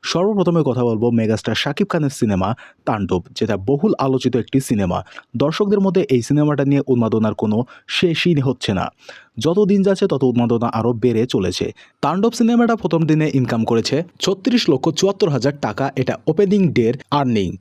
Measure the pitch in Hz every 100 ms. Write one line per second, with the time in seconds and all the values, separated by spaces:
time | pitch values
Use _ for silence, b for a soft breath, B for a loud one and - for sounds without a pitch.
0 | - 160 196 208 180 170 135 120 120 110
1 | 120 120 107 110 - 110 - - 202 170
2 | 147 - 113 98 92 120 B B - 110
3 | 90 92 - - 110 101 98 143 208 175
4 | 135 131 131 123 107 135 - 110 95 90
5 | 92 B B 117 139 160 208 202 196 185
6 | 170 127 113 147 147 147 139 139 135 123
7 | 113 107 110 98 110 107 120 B B -
8 | 180 160 175 151 135 123 - 190 - _
9 | B B B - 143 180 208 202 196 190
10 | 196 147 131 120 120 117 113 113 110 120
11 | 123 110 117 120 92 90 87 b b b
12 | 139 175 226 233 226 233 233 226 175 165
13 | 156 156 156 135 120 117 113 117 107 135
14 | 175 _ - 190 - 247 - 165 - 160
15 | 190 196 196 135 123 143 117 104 135 -
16 | 123 117 - 160 202 202 180 120 113 -
17 | - 147 135 113 92 95